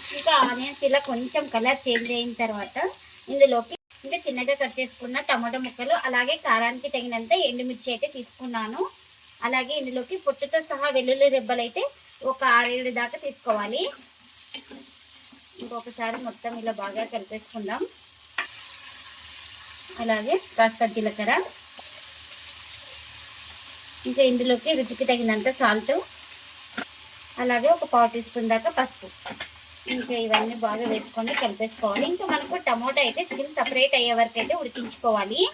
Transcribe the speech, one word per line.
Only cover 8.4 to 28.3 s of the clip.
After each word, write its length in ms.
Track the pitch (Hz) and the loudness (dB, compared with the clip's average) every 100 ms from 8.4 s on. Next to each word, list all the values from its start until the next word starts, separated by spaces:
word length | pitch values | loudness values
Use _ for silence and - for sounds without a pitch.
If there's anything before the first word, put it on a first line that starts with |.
| 254 233 220 262 370 - - - - - - | -6 -4 -4 -4 -6 -6 -18 -18 -18 -6 0
అలాగే 260 | 262 247 302 | 0 0 -4
ఇందులోకి 340 | 262 254 240 370 - | -2 -4 -4 -2 -2
పొట్టుతో 340 | 269 277 320 311 | -2 0 0 0
సహా 180 | 277 285 262 | -2 2 2
వెల్లుల్లి 320 | 254 269 277 262 | 2 6 6 6
రెబ్బలు 260 | 220 247 233 | 2 0 0
అయితే 160 | 277 539 - - - 262 | -2 -4 -6 -18 -6 -4
ఒక 100 | 262 262 240 | 2 6 6
ఆరేడు 360 | 247 247 254 240 | 6 2 -2 -2
దాకా 180 | 240 294 285 | -2 -4 -8
తీసుకోవాలి. 560 | - - 214 208 247 440 - - - - - - - - 127 - - - - - - - - | -8 0 0 2 0 0 -2 -14 -16 -16 -16 -8 -8 -8 -14 -14 -16 -16 -16 -16 -18 -18 -12
ఇంకొకసారి 560 | 240 233 240 233 226 247 247 | -10 -8 -10 -6 -4 -4 -6
మొత్తం 260 | - 233 233 | -6 -8 -6
ఇలా 120 | 226 214 | -6 -4
బాగా 220 | 196 202 226 226 | -6 -4 -6 -6
కలిపేసుకుందాం. 680 | 190 220 - 226 196 247 330 - - - - - - - - - - - - - - - - - - - - 370 | -8 -10 -10 -8 -4 -4 -4 -6 -16 -16 -10 -6 -6 -8 -10 -10 -10 -10 -10 -10 -10 -10 -12 -12 -12 -12 -10 -6
అలాగే 300 | 226 214 220 370 - - | 0 0 2 0 0 4
కాస్త 300 | 226 226 226 | 4 6 0
జీలకర్ర, 380 | 226 214 208 208 302 381 - - - - - - - - - - - - - - - - - - - - - - - - - 254 | 2 -2 0 2 2 2 -8 -12 -12 -12 -10 -10 -10 -12 -12 -10 -10 -10 -10 -10 -10 -10 -10 -10 -10 -10 -10 -10 -8 -10 -6 -4
ఇంకా 140 | 247 262 | 4 6
ఇందులోకి 380 | 247 247 240 294 294 | 6 4 2 4 2
రుచికి 260 | 240 247 262 | 2 0 2
తగినంత 380 | 240 226 220 208 262 | 4 4 2 2 4
సాల్ట్, 340 | 247 214 208 320 381 - - - - - - - - - - - - - | 4 4 2 0 0 -10 -12 -10 -10 -12 -10 -8 -10 -10 -14 -12 -12 -2
అలాగే 260 | 247 240 262 339 | 2 4 6 4
ఒక 100 | 320 | 6
పావు 160 | 240 233 | 6 6
టీ 60 | 233 | 4
స్పూన్ 260 | 226 | -4